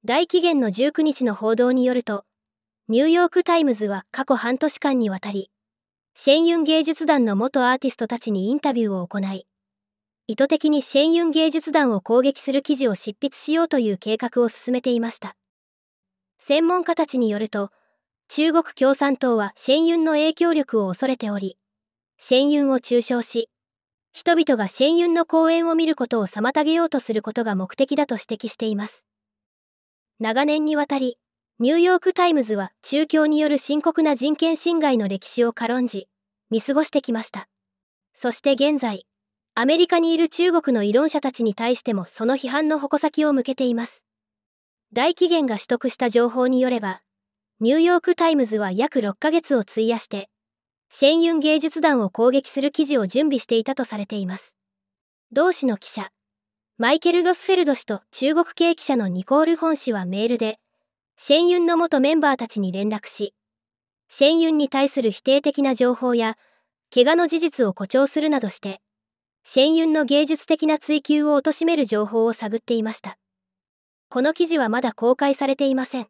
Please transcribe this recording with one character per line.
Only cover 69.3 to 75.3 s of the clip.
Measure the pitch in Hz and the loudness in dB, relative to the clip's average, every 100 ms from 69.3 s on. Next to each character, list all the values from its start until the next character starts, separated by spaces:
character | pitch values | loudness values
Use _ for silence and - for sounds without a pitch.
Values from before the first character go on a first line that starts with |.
| _ | _
シ | - 262 | -4 2
ェ | 285 | 2
ン | |
ユ | 320 | 4
ン | 330 | 2
の | 311 | 0
芸 | 262 285 | 2 2
術 | 302 214 | 2 -2
的 | - 320 311 | -2 0 0
な | 302 | -2
追 | - 302 | 0 -2
求 | - 302 | 0 0
を | 302 285 | 2 2
貶 | 311 294 | 0 -2
め | 330 330 | 0 0
る | |
情 | 240 214 | 0 -2
報 | 208 226 | -2 0
を | 226 | 0
探 | 233 214 226 | -2 -6 -8
っ | |
て | - | -4
い | 233 | -4
ま | 220 | -4
し | 220 | -8
た。 | 202 - _ _ _ _ _ _ _ _ _ | -14 -20 _ _ _ _ _ _ _ _ _
こ | 247 | -2
の | 277 | -2
記 | 320 | 0
事 | 339 320 | 0 0
は | 233 | 0
ま | 233 | 0
だ | 254 | -2
公 | - 240 | 0 0
開 | 254 285 | 2 0